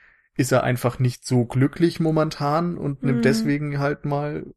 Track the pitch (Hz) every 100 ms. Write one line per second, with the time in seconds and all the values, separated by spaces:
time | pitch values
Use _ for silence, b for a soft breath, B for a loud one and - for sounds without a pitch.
0 | b b b - 131 131 - 123 123 -
1 | 127 - - 127 117 127 139 - 175 170
2 | 160 156 156 - 143 151 175 175 143 139
3 | 143 233 233 226 180 143 151 143 143 147
4 | 151 143 147 156 -